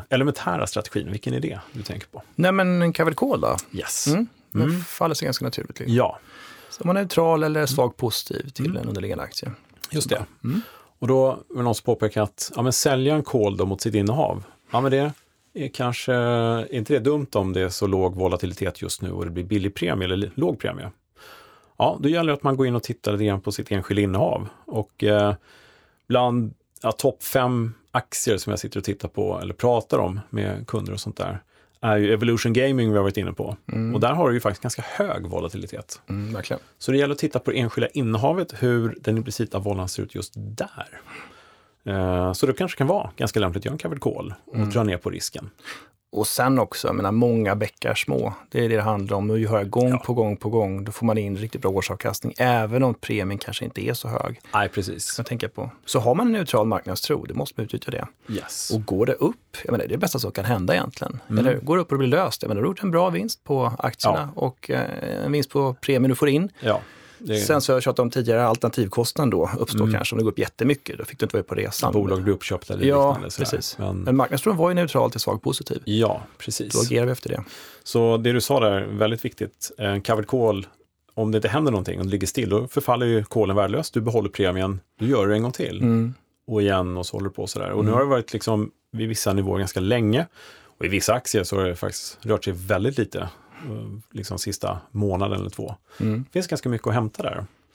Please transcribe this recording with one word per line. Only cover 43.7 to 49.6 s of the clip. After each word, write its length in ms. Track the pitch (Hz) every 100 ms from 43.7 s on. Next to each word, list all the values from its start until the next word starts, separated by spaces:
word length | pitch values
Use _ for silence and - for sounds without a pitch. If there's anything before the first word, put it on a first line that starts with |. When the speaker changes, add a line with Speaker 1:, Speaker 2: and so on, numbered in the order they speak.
Speaker 1:
en 60 | 151
covered 220 | 170 147
call 320 | - - 90 98 -
och 100 | 117
Speaker 2:
Mm. 140 | 107
Speaker 1:
dra 140 | 107
ner 140 | 107 87
på 120 | 92
risken. 400 | 90 - - 101 - - - - _ _
Speaker 2:
Och 160 | 104 110
sen 320 | - 127 131
också, 280 | 104 - -
jag 80 | 95
menar, 160 | 98
många 440 | 110 120 113 104 104
bäckar 400 | 107 - 117 110
små. 380 | - 135 113 101 -
Det 140 | 123 117
är 40 |
det 60 | 113
det 60 |
handlar 360 | 104 104 101 101
om. 120 | 104
Och 100 | 110
ju 80 | 110
hör 100 |
jag 120 | 113